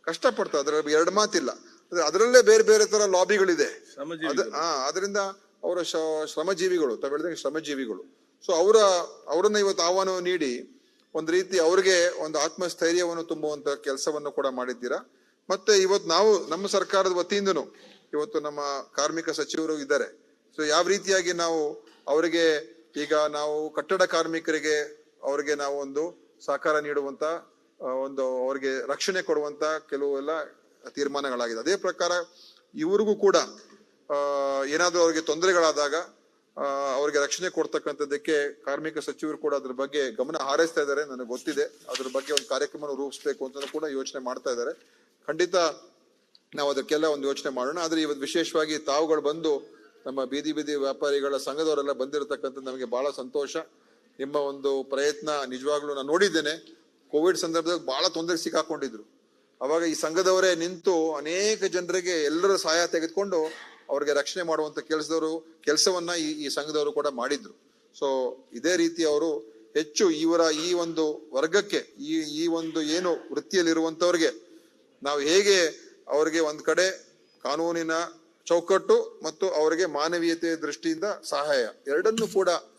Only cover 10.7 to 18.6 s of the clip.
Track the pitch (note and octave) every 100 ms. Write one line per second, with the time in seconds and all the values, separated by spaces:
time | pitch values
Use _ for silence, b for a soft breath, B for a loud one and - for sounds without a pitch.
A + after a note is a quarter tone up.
10.7 | - b b b D#3+ D#3+ F3 F#3 F#3 D#3+
11.7 | F#3 F#3+ F#3 E3+ - D#3 D#3 D#3 - F3+
12.7 | E3 E3 F3 F3 E3 E3 D#3+ D3+ D3 C#3
13.7 | C#3+ C#3+ C#3 D#3+ D3+ D3 C#3 C#3 B2+ B2
14.7 | A#2+ B2 D#3+ A#3+ b b b _ F#3+ -
15.7 | G3+ F#3 G3+ E3+ E3 G#3+ G3+ C#3 E3 G3
16.7 | G3+ F3+ G3+ F#3+ F3+ F3 G3+ G3 E3 -
17.7 | B B B _ D3 D3+ D3+ D3 D3